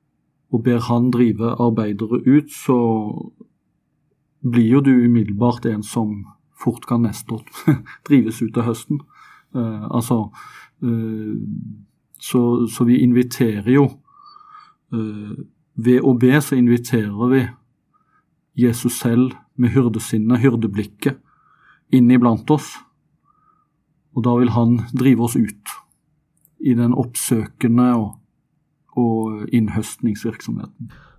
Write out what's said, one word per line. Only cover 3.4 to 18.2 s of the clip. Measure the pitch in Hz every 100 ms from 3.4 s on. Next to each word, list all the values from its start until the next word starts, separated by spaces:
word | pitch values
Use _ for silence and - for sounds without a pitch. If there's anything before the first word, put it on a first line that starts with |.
| - _ _ _ _ _ _ _ _ _
blir | 127 120 113
jo | 135
du | 139 127
umiddelbart | 120 117 101 101 123 117 117
en | 107
som | 104 120 107 101 98 _ _ _
fort | 123 113 -
kan | 117
neste | 113 101 -
år | 110 - - -
<laughs> | 135 - - -
drives | 139 110 110
ut | 110 120
av |
høsten. | 117 113 - 147 - _ - - _ 127
Eh, | 113 107 107
altså, | 120 120 117 107 - - - - _
eh, | 123 113 113 110 107 110 104 104 117 107 - _ _ _
så, | - 127 120 123 113
så | - 120
vi | 123
inviterer | 123 120 123 - 117 104 104
jo, | 139 139 - _ _ - - _ - - _ _
eh, | 117 107 104 104 - - _ _ -
ved | 117 123
å | 135
be | 120 127 147
så | 147 131
inviterer | 120 120 120 117 104 101 123
vi | 131 117 - _ _ _ _ _ _